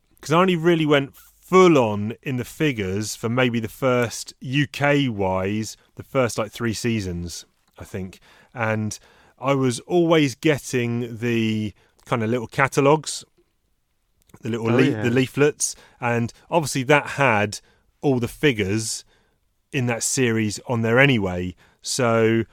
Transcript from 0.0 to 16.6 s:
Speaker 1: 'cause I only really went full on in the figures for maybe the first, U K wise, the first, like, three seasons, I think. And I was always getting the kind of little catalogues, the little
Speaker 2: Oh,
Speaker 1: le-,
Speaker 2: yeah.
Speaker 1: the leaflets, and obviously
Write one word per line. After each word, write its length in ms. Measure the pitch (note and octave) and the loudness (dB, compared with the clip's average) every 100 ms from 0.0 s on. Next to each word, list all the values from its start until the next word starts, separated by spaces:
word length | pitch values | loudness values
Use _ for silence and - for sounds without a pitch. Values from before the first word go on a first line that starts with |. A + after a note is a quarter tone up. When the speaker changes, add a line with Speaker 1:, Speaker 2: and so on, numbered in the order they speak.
| _ _ | _ _
Speaker 1:
'cause 120 | - | -2
I 60 | D#3+ | 2
only 180 | F#3+ F3 | 2 2
really 300 | E3 E3+ D3+ | 2 2 4
went 300 | D3 C3+ - | 2 0 -8
full 600 | - _ - F#3 F#3 D3 | -20 _ 2 6 8 6
on 340 | A2+ G#2 G#2 A#2 | 4 0 -4 -6
in 140 | D3 B2+ | -6 -6
the 80 | |
figures 720 | A2+ - D#3 A2+ F#2 G2 G#2+ - | -6 -2 -2 0 -2 -4 -6 -6
for 140 | A#2 | -4
maybe 300 | B2 B2+ A#2 | 0 0 0
the 60 | A2 | -6
first, 680 | - C3 B2 A#2 - - - | -2 0 0 0 -6 -14 -14
U 260 | C#3 C#3 C#3 | -4 -2 -2
K 420 | - C#3+ D3 C3+ | 0 0 2 0
wise, 680 | G2+ F#2+ F#2 F#2+ G#2+ A2 - _ | -2 -2 0 -2 -4 -6 -12 _
the 100 | - | -20
first, 320 | G2 C#3 A#2+ - | -6 0 0 -2
like, 160 | G#2 | -6
three 220 | - A#2 | -4 -4
seasons, 720 | G#2 A#2+ A2 F#2 F2 E2+ - - _ _ - | -2 -2 -2 -4 -8 -10 -12 -18 _ _ -20
I 60 | |
think. 360 | F2+ G2+ F#2 - _ - _ | -14 -12 -12 -16 _ -20 _
And 440 | C3 A2 A2 G#2+ - _ _ _ - | -6 -4 -2 -4 -8 _ _ _ -8
I 160 | B2+ | -2
was 260 | C#3 C3 A#2+ | 0 0 -2
always 540 | - F3+ E3 E3 C#3+ | -2 0 4 4 2
getting 840 | - D#3+ C#3 - B2+ A#2 A#2 A#2+ A#2 | 0 0 0 -2 -4 -2 -4 -6 -6
the 560 | A#2+ A#2 A2 A2 G#2+ - _ _ | -2 0 0 -2 -4 -10 _ _
kind 180 | - B2 | -6 -4
of 80 | A2 | -2
little 160 | B2 A2+ | -4 -4
catalogues, 800 | - C3+ - C#3 D#3 - - - _ _ _ _ _ _ _ _ _ _ - | -2 -2 2 4 2 0 -12 -14 _ _ _ _ _ _ _ _ _ _ -14
the 80 | A#2 | -8
little 220 | A2+ A2+ | -4 0
Speaker 2:
Oh, 60 | A#2+ | 0
Speaker 1:
le-, 60 | |
Speaker 2:
yeah. 180 | C#3 A2+ | 0 -2
Speaker 1:
the 80 | A#2 | 0
leaflets, 640 | B2 B2+ - D3 - - - - - | 0 0 2 0 0 -6 -8 -20 -6
and 320 | A#2+ A#2 A#2 - - | -2 -2 -2 -8 -4
obviously 360 | E3 | -2